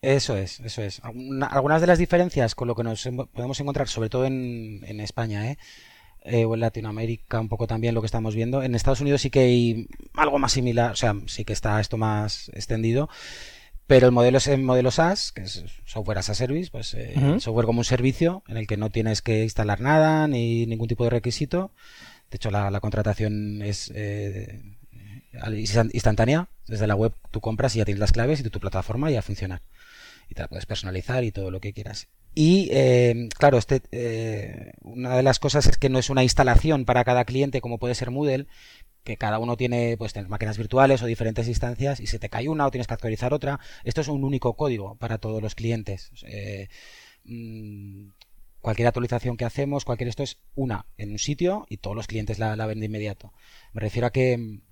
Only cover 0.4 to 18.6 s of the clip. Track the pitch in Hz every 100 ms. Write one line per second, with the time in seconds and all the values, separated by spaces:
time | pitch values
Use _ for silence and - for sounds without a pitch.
0.4 | 95 - 113 113 104 - 120 120 131 135
1.4 | 139 139 139 156 175 170 170 175 180 143
2.4 | 117 - 120 117 117 110 127 123 131 -
3.4 | 123 135 143 139 127 - 113 127 131 131
4.4 | 123 120 110 101 107 107 104 - 113 101
5.4 | 113 143 - - - - - - - 117
6.4 | 113 113 117 113 107 107 113 113 - 117
7.4 | 110 107 113 110 117 117 110 117 110 107
8.4 | 117 135 131 120 117 135 143 143 135 139
9.4 | 127 123 120 113 113 - - - 151 139
10.4 | 135 139 123 117 120 101 120 104 - -
11.4 | 107 104 110 107 104 113 110 107 107 -
12.4 | - - - 113 113 120 151 - - -
13.4 | - - - - _ 131 127 123 120 131
14.4 | 143 139 131 127 127 120 165 202 - -
15.4 | 95 92 82 - - 113 104 101 95 104
16.4 | 127 147 180 120 - - 117 - 139 185
17.4 | 117 113 113 117 113 127 131 127 165 185
18.4 | - 113